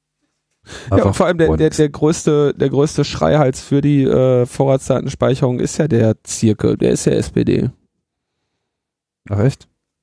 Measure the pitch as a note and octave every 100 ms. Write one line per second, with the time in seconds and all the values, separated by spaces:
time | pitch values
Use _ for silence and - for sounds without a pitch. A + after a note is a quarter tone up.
0 | _ _ _ _ _ _ - - - G2
1 | G3+ - F3 F3 D#3 D#3 D#3 D#3 D3+ -
2 | D3+ E3 - D3 C#3+ - C#3 C3+ D3 -
3 | D3 - D#3 D3+ C3+ C3+ - C#3+ C#3+ C#3+
4 | C3 C3 C3 B2 B2 - C#3 C3+ - B2+
5 | C#3 - A#2+ B2 C3 B2 - - E3 A#2
6 | A2+ A2 - - A2 G#2 A#2 G#2+ B2 B2
7 | - B2 - - A#2 - B2 - _ _
8 | _ _ _ _ _ _ _ _ _ _
9 | _ _ - G2+ B2 - - _ _ _